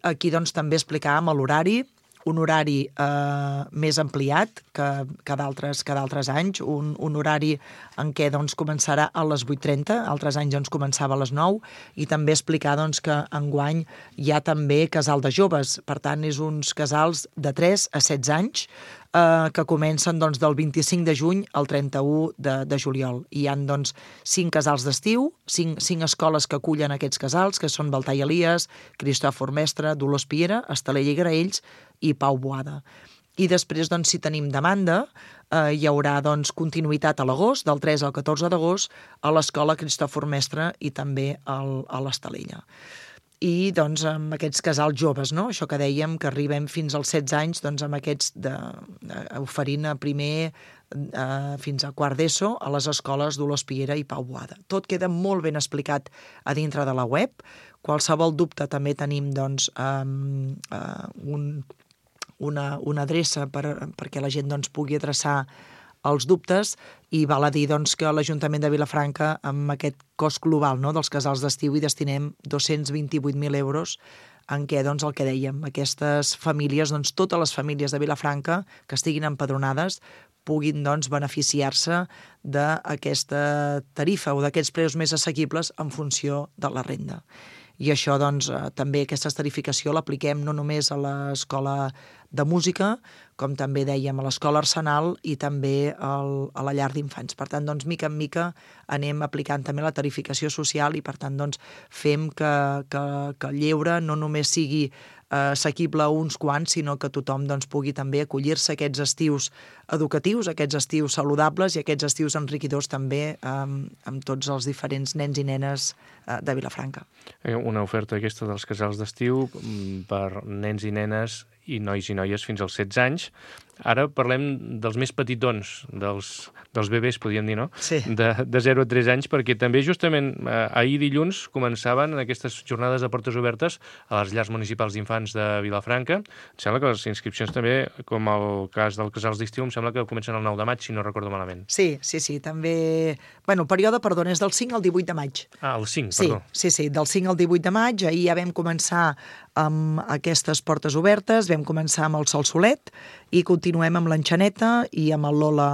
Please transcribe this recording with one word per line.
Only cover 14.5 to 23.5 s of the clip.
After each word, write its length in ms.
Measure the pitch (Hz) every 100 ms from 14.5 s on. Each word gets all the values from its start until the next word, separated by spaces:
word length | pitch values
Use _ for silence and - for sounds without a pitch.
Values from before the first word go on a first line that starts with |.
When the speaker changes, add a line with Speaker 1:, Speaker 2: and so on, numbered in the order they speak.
| 151 143 143 160
Speaker 1:
casal 320 | 165 147 143
de 80 | 135
joves, 440 | 151 196 160 131 - -
per 100 | 135
tant, 200 | 143 147 156
és 120 | 139
uns 320 | 156 151 139 -
casals 500 | 147 151 160 156 - -
de 180 | 143 139
tres 320 | 170 196 -
a 100 | 147
setze 300 | - 143 123
anys, 320 | 151 220 - - - - - -
eh, 360 | 170 170 165 160
que 120 | -
comencen, 540 | 151 160 156 156 180 165
doncs, 200 | 156 135
del 140 | 151 143
vint-i-cinc 480 | 156 151 139 175 165
de 80 | 143
juny 280 | 160 190 -
al 160 | 143 143
trenta-u 600 | 143 139 139 139 156 160 -
de, 240 | 139 135 139
de 100 | 143
juliol. 460 | 139 135 127 123 -
Hi 160 | 143
han, 180 | 143